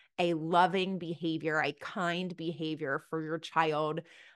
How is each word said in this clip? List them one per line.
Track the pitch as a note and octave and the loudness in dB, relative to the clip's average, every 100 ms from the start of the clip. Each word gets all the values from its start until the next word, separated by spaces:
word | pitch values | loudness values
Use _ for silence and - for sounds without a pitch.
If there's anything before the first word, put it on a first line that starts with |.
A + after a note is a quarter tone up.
| - - | -8 0
a | F3 | 0
loving | D#3+ D#3+ F3 F3+ F#3+ F#3 F#3 | 0 4 6 6 4 0 -2
behavior, | E3 D3 E3 D#3+ D#3 D#3 | -6 -4 -2 -2 0 0
a | D3 | 0
kind | - - G#3 F3 F3 F#3 E3 | -4 -8 -2 -2 -2 -4 -4
behavior | E3 D3+ D#3 D3+ C#3 D3 - | -6 -4 -4 -4 -2 -4 -4
for | D#3+ | -6
your | D#3 D#3+ | -4 -6
child, | - D#3+ D#3+ D3+ D3+ D#3+ - - - | -2 2 2 2 0 -4 -8 -16 -20